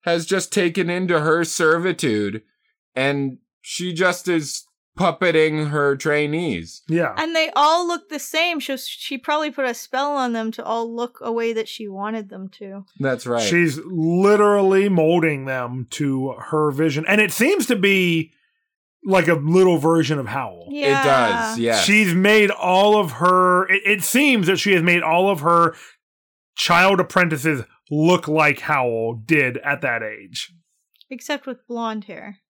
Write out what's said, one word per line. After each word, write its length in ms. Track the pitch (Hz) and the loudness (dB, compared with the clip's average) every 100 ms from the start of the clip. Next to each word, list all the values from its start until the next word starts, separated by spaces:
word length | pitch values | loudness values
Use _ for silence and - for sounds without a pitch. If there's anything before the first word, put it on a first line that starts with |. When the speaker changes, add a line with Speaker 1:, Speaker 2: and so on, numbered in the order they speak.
Speaker 1:
has 200 | - 170 | -2 -2
just 260 | 160 190 - | 0 -4 -2
taken 360 | 208 175 175 170 | 0 0 0 -4
into 320 | 180 180 165 | -2 0 0
her 240 | 151 165 | 2 0
servitude. 960 | 165 - 160 165 180 - 143 107 101 107 _ _ _ _ _ | 0 0 2 2 0 -2 -2 0 -2 -6 _ _ _ _ _
And 440 | 127 135 143 139 127 _ _ | -2 -2 0 -4 -6 _ _
she 320 | - - 180 | -12 -8 -6
just 360 | 165 185 180 185 | 0 0 0 -2
is 380 | 170 143 - _ _ _ - | -2 -2 -12 _ _ _ -2
puppeting 720 | 180 151 180 160 156 151 151 | -2 0 2 4 2 0 -2
her 240 | 147 143 139 | 0 0 0
trainees. 840 | 151 147 147 156 175 90 85 - - | 0 0 0 -2 -2 -4 -8 -16 -4
Speaker 2:
Yeah. 260 | 165 156 92 | -2 -2 -4
Speaker 3:
And 200 | 320 330 | -4 -2
they 140 | 320 | -2
all 320 | - 294 330 339 | 2 4 4 0
look 220 | 349 _ | -4 _
the 100 | 302 | -12
same. 400 | - 311 349 320 | -6 -2 -2 -4
She, 160 | - 269 | -6 -8
she 400 | - - - 269 | -8 -14 -12 -10
probably 320 | - 302 302 | -4 -2 -2
put 160 | - 254 | -4 -4
a 80 | |
spell 420 | 240 - 262 285 285 | -6 -8 -4 -2 -2
on 160 | 247 | -4
them 180 | 226 220 | -4 -6
to 120 | 226 | -8
all 260 | 220 233 233 | -6 -6 -6
look 240 | 233 240 - | -8 -10 -8
a 100 | 233 | -6
way 220 | 233 233 | -4 -4
that 160 | 226 220 | -4 -8
she 180 | - 208 | -10 -12
wanted 420 | 190 202 226 196 | -10 -8 -8 -10
them 180 | 196 190 - | -14 -16 -16
to. 260 | 196 196 196 _ | -16 -16 -18 _
Speaker 1:
That's 280 | 139 123 123 | -4 -4 -4
right. 160 | 120 | -2
Speaker 2:
She's 360 | 104 170 170 139 | 0 2 2 -2
literally 1040 | 185 175 160 175 196 208 208 202 190 190 202 | -8 -4 0 2 4 4 4 4 4 4 4
molding 560 | 180 160 175 160 143 | 4 4 2 2 -2
them 420 | 135 131 120 127 120 | -6 -6 -6 -8 -10
to 420 | - 147 131 135 123 | -4 -2 -2 -4 -8
her 320 | - 156 151 | -4 0 0
vision. 340 | 139 160 139 156 | 0 0 0 0
And 140 | 202 | 2
it 100 | 208 | 2
seems 340 | - 262 403 254 | 0 0 0 0
to 100 | 226 | 0
be 560 | 196 190 180 165 160 _ _ _ _ _ _ _ | 2 2 2 0 -4 _ _ _ _ _ _ _
like 240 | 196 190 160 | 0 2 2
a 60 | |
little 440 | 156 147 180 185 170 | 0 2 4 6 4
version 400 | 151 165 135 147 | 2 2 0 -4
of 80 | 117 | -4
Howl. 380 | 131 117 - - | -8 -8 -12 -12
Speaker 3:
Yeah. 300 | 285 285 277 | -4 0 2
Speaker 1:
It 40 | |
does, 540 | 143 135 120 - 226 226 | 2 2 2 0 -4 -2
yes. 240 | 117 110 | 0 2
Speaker 2:
She's 280 | 92 214 202 | 4 4 4
made 360 | 170 202 214 202 | 2 4 4 4
all 480 | - 180 185 208 214 | 0 0 4 4 4
of 140 | 180 | 0
her, 560 | 117 180 185 180 180 185 | 0 2 4 4 2 2
it, 120 | 190 | 0
it 180 | 196 208 | 2 0
seems 440 | - 247 294 240 175 | 0 2 4 2 2
that 100 | 190 | 0
she 140 | 208 | 2
has 100 | 180 | 2
made 200 | 170 175 | 4 2
all 280 | 165 170 190 | 2 2 2
of 100 | 180 | 0
her 360 | 151 170 170 - - _ _ _ _ _ _ - | 2 4 2 -2 -20 _ _ _ _ _ _ -6
child 420 | - 170 190 196 | 2 4 4 2
apprentices 600 | - 185 175 151 156 139 110 _ _ | 0 0 0 0 -2 -2 -6 _ _
look 360 | 151 160 180 151 | 0 2 2 2
like 340 | 156 147 143 | 2 2 0
Howl 640 | - 147 123 113 113 113 | -2 -2 0 -2 -4 -6
did 340 | 110 156 127 113 | 0 2 2 -2
at 240 | 139 143 | -6 -4
that 200 | 139 117 | -2 -4
age. 500 | 110 107 147 - - 170 _ _ _ _ _ | -6 -12 -14 -14 -14 _ _ _ _ _ _
Speaker 3:
Except 380 | 254 - 285 269 | -16 -8 -8 -8
with 180 | 247 _ | -14 _
blonde 360 | 240 226 220 202 | -8 -8 -8 -12
hair. 320 | 170 - 190 | -18 -18 -20